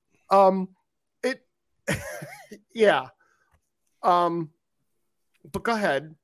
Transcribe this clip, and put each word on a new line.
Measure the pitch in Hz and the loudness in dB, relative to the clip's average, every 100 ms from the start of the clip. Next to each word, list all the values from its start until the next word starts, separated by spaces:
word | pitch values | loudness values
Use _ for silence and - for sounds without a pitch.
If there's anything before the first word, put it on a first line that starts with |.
| _ _ _ | _ _ _
Um, | 196 196 190 185 _ _ _ _ _ | 4 4 4 -4 _ _ _ _ _
it, | 247 262 _ _ _ _ - | -8 -8 _ _ _ _ -8
<laughs> | - - - - 831 - - _ | -8 -8 -16 -16 -20 -20 -20 _
yeah. | 240 208 151 131 _ _ _ _ _ _ _ _ _ | 0 2 2 -2 _ _ _ _ _ _ _ _ _
Um, | - 175 175 170 160 _ _ _ _ _ _ _ _ _ - | 0 2 0 -4 -8 _ _ _ _ _ _ _ _ _ -14
but | 190 | -10
go | 208 | -6
ahead. | 226 196 139 156 160 | -2 -2 -2 -6 -16